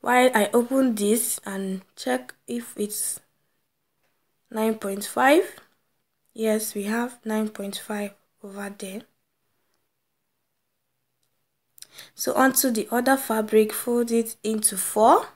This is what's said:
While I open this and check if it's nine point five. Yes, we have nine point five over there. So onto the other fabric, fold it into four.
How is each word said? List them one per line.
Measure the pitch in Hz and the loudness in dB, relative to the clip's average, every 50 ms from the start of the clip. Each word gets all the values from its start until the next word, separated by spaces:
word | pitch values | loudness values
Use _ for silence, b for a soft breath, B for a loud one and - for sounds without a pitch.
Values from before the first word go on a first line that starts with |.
While | - 240 247 247 254 254 247 | 0 4 4 6 6 6 6
I | 220 202 - | 4 2 4
open | - 240 233 240 262 269 269 254 226 | 2 2 2 2 2 2 2 2 2
this | 208 202 202 220 240 233 - - - _ | 0 2 2 2 2 0 -4 -6 -8 _
and | 202 196 196 196 190 190 190 - _ _ | -10 -8 -6 -6 -6 -6 -8 -10 _ _
check | - - 254 254 254 254 - - _ _ - | -10 -4 -4 -4 -4 -4 -10 -20 _ _ -8
if | 240 240 233 - - | -8 -8 -8 -10 -8
it's | - 208 208 208 - - - - - _ _ _ _ _ _ _ _ _ _ _ _ _ _ _ _ _ _ _ _ _ _ _ _ _ _ | -6 -6 -6 -6 -6 -6 -6 -8 -10 _ _ _ _ _ _ _ _ _ _ _ _ _ _ _ _ _ _ _ _ _ _ _ _ _ _
nine | 233 220 220 220 226 | -6 -2 -2 -2 -2
point | 220 - 196 196 202 202 | -2 -6 -8 -8 -8 -8
five. | - - 233 254 269 294 339 381 - - - _ _ _ _ _ _ _ _ _ _ _ _ _ _ _ | -6 0 2 4 6 6 6 4 0 -8 -20 _ _ _ _ _ _ _ _ _ _ _ _ _ _ _
Yes, | 233 220 220 214 220 220 - - | -4 -2 0 0 0 -2 -6 -8
we | 208 | -8
have | 196 208 220 233 240 254 247 _ _ | -6 -4 -2 -4 -4 -6 -8 _ _
nine | 220 214 214 220 214 | -4 -4 -2 -4 -4
point | 214 - 202 202 196 | -6 -10 -10 -10 -10
five | - - - 214 208 208 202 202 _ _ _ _ _ | -12 -10 -8 -6 -6 -6 -8 -10 _ _ _ _ _
over | - 202 196 202 202 202 202 | -20 -16 -14 -12 -12 -12 -12
there. | 202 208 190 190 220 - _ _ _ _ _ _ _ _ _ _ _ _ _ _ _ _ _ _ _ _ _ _ _ _ _ _ _ _ _ _ _ _ _ _ _ _ _ _ _ _ _ _ _ _ _ _ _ _ _ _ _ _ _ _ _ B B B B B B B | _ -14 -12 -12 -14 -16 _ _ _ _ _ _ _ _ _ _ _ _ _ _ _ _ _ _ _ _ _ _ _ _ _ _ _ _ _ _ _ _ _ _ _ _ _ _ _ _ _ _ _ _ _ _ _ _ _ _ _ _ _ _ _ B B B B B B B
So | - - 254 254 | -8 -6 -2 0
onto | - 262 269 262 - - 262 | 2 2 2 2 2 0 0
the | 233 214 202 - | -2 -2 -4 -2
other | - 240 247 254 269 | -2 0 2 2 2
fabric, | 269 - - 220 220 214 214 - 220 214 214 | 2 0 -2 -2 -2 -2 2 4 4 4 4
fold | - - - 247 240 240 240 233 | 0 -6 -4 -2 0 0 0 2
it | 233 233 226 220 - _ | 0 0 0 -2 -8 _
into | _ 208 220 214 214 - 202 | _ -4 -4 -2 -2 -2 -4
four. | 185 - - - 208 214 240 320 440 - - - | -2 -6 -4 2 4 6 8 6 6 4 -2 -16